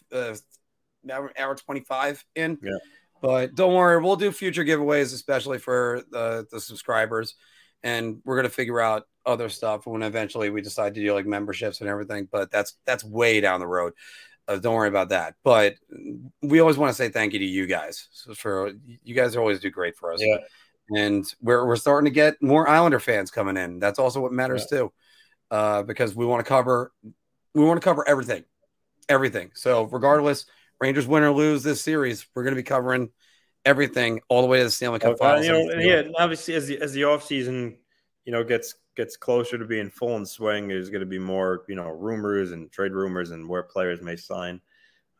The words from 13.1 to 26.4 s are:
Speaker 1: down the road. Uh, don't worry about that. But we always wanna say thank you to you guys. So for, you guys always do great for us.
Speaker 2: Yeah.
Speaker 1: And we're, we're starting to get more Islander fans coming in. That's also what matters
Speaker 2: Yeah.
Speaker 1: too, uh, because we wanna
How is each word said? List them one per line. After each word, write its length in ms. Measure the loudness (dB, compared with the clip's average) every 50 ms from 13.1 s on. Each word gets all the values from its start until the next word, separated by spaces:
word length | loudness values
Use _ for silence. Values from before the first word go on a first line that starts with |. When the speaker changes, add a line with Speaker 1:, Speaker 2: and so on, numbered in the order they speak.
| -2 2 2 4 4 4
Speaker 1:
down 180 | 4 2 2 0
the 80 | -2 -4
road. 260 | -2 -2 -2 -4 -6 _ -18 -20 -20 -20 -20 -20 _ _ _ -6
Uh, 100 | -6 -4
don't 160 | -2 0 0
worry 120 | 2 2 2
about 200 | 2 0 0 0
that. 260 | 0 -2 -2 -4 -10 _ 4
But 320 | 6 6 6 6 4 2 -2 _ _ -20 -16 -14 -14 -14 -14 -16 -20 -14 _
we 180 | 0 4 6 8
always 180 | 8 6 6 4
wanna 160 | 2 0 0
say 160 | 0 -2 -2
thank 240 | -2 -2 -2 -2 -2
you 60 | -2
to 60 | -2
you 200 | -2 -2 -2 -2 -2
guys. 400 | -2 -4 -4 -6 -12 -14 -18 -20
So 220 | _ -20 -20 -20 -18
for, 380 | -10 -6 -4 -4 -2 -4 -4 -6 -10 -18 -20 -20 -20 _
you 120 | -4 0
guys 200 | 0 0 2 0
always 240 | 0 0 0 0 0
do 100 | -4 -6
great 260 | -6 -4 -4 -6 -6
for 180 | -6 -8 -6 -4
us. 80 | 0
Speaker 2:
Yeah. 160 | 2 2 2 2 -2 -8 _ _ _ _ _ _ _ -4 -2
Speaker 1:
And 280 | 0 2 2 0 0 -2 -6 -10 -4
we're, 240 | 0 2 2 4 4 2
we're 80 | 0
starting 300 | 2 2 4 4 4 4
to 100 | 4 4
get 260 | 4 4 4 4 2
more 260 | 2 4 4 4 6 6
Islander 320 | 6 6 6 6 4 2
fans 320 | 2 0 0 0 -2 -2
coming 260 | -4 -4 -2 -2 -2 -4
in. 220 | -4 -6 -4 -2
That's 200 | -2 0 0 2
also 200 | 0 0 0 -2
what 100 | -4 -4 -2
matters 320 | -2 -2 -2 -2 -4 -4 -2
Speaker 2:
Yeah. 60 | -2 -2
Speaker 1:
too, 140 | -2 -4 -6 _ _ _ _ _ _ _ _ _ _ _
uh, 320 | -2 0 0 0 0 0 -2
because 320 | -4 -2 -2 -2 -2 -2
we 100 | -2 0
wanna 180 | 0 0 0